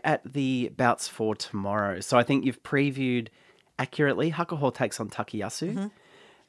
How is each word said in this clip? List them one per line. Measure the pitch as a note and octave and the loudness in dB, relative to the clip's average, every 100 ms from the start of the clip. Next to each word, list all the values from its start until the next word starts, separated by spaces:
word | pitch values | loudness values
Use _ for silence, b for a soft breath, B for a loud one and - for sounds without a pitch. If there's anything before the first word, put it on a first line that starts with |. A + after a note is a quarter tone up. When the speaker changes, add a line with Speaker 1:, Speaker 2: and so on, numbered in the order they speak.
Speaker 1:
at | - D3+ D3+ | 0 -2 -2
the | C#3 C3 C3 A#2+ - | -2 0 2 -2 2
bouts | B2+ - - | 4 4 -2
for | - A2 G#2+ | -2 -2 0
tomorrow. | - G#2+ G2 G#2 G2+ F#2 | -4 -4 -2 0 0 -2
So | - C3 | 2 4
I | |
think | A#2+ C#3 | 6 2
you've | C3 A#2 | 2 -4
previewed | - C#3+ C#3 C3+ C3 B2 A2+ b b b b - | -2 0 0 0 0 0 -2 b b b b -6
accurately. | C3 - D3 G2+ D#3 | -6 2 2 2 0
Hakuho | D3+ E3+ D#3+ C#3 | -2 -4 0 0
takes | A#2+ A#2 - | 0 -2 -2
on | G#2+ | -8
Takayasu. | - A2 G#2+ G2 - E3 F3 | -6 -6 -4 -6 -4 -4 -4
Speaker 2:
Mm-hmm. | G3+ b b b b b | -6 b b b b b